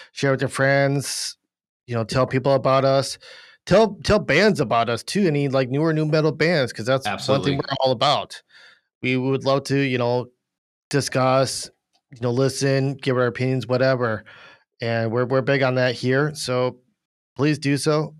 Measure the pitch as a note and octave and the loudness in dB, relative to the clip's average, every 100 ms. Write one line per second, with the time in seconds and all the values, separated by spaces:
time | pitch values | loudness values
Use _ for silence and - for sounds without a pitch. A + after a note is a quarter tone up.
0 | - - C#3+ C3 C3 - C3+ C#3 C#3 C#3 | -18 -4 0 0 -2 0 2 2 2 0
1 | B2 - - - _ _ _ _ - A#2 | -4 -8 -8 -12 _ _ _ _ -8 -6
2 | A2 C3 B2+ C3 C#3 C3+ C#3 C3+ C3+ C3+ | -2 0 0 0 2 2 4 2 4 2
3 | C3+ - - - - - - F#3 A3 F3+ | 0 -8 -18 -20 -20 -12 2 4 4 0
4 | - G3+ C#3 D3 G#3+ D3 B2+ A#2 A#2 A2+ | 0 0 2 4 4 2 0 0 0 -2
5 | - F#3+ F#3+ D3 C#3+ C3 B2+ C#3 D#3+ D#3 | -2 0 2 2 0 0 0 0 0 0
6 | D#3 D#3 D#3 D#3 D#3 E3+ B2+ - A2 C3 | 0 2 0 2 0 2 -2 -4 -2 0
7 | A2 G2 - - - C#3 - C3+ C3 A#2+ | -2 -4 -2 0 0 -2 -4 -2 -2 0
8 | C#3 B2 F#2+ - _ - - _ _ _ | 0 0 -4 -16 _ -20 -20 _ _ _
9 | B2+ B2+ C3 C3+ A#2+ C#3 C#3 C#3 C#3 B2+ | -2 -2 0 -2 0 0 0 0 0 0
10 | A#2+ B2 A#2 _ _ _ _ _ - C#3+ | 0 -2 -4 _ _ _ _ _ -4 -2
11 | C3 C3+ B2+ C3 C3 - - _ _ _ | -2 0 2 2 0 -4 -12 _ _ _
12 | _ B2 B2 A#2+ C3+ C3 C3+ C3+ C3+ C#3 | _ -8 -4 0 0 0 0 0 0 -4
13 | C#3 B2 B2 A#2 B2+ C3 A2+ B2 C3 B2+ | -2 0 0 -2 -2 -2 -2 0 2 0
14 | A#2+ G#2+ - - - - _ - A#2 A#2 | -2 -4 -10 -20 -20 -20 _ -8 -4 -2
15 | A2+ A#2 B2 C3+ C3 C#3 C3 B2+ B2+ B2 | -2 -2 0 0 0 0 2 2 0 0
16 | B2 C3 D3+ D3+ - B2 B2+ B2 _ _ | 0 0 0 -4 -4 -2 -2 -4 _ _
17 | _ _ _ - D3 D3+ C#3+ C#3+ D#3 D3+ | _ _ _ -2 0 0 0 -2 0 -2
18 | D3+ | -2